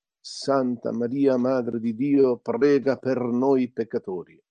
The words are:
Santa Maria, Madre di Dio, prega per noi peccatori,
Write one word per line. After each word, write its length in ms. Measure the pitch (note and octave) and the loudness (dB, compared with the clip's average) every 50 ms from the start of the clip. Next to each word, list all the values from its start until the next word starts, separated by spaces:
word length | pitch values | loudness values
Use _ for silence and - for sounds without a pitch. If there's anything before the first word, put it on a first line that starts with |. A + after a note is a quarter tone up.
| _ _ _ _ | _ _ _ _
Santa 720 | - - - - - - C3+ C3+ C3 B2 B2 A#2 - A#2 | -20 -18 -14 -10 -2 0 0 0 0 0 -4 -4 -6 -6
Maria, 460 | A2+ A2+ A#2+ A#2 B2+ C#3 C#3 C3+ C3 B2 | -4 -4 -4 -4 -2 2 2 2 2 2
Madre 420 | B2 B2+ C3 B2+ A#2 A#2+ A#2 A#2 | 2 0 0 0 -2 -4 -4 -4
di 140 | A2 A#2 A2 | -4 -4 -4
Dio, 440 | A2 C3+ D3 C#3+ C#3 C3+ B2+ B2 A2 | -2 -2 2 4 4 4 4 2 0
prega 600 | - - A2+ A#2 C3+ D3 C#3+ C#3 A#2 C3+ B2 - | -4 -4 -2 2 2 4 4 4 2 0 -2 -2
per 220 | - C3 C3 B2 | -2 -2 -2 -2
noi 500 | B2 A#2+ A#2 A#2+ C3 C#3 C#3 C3 B2+ B2 | -2 -2 -2 0 2 2 2 2 2 -2
peccatori, 720 | - - A2+ - - A#2 - G#2 F#2 F2 D#2+ _ - _ _ _ | -4 -6 -8 -4 -4 -6 -6 -6 -8 -8 -10 _ -20 _ _ _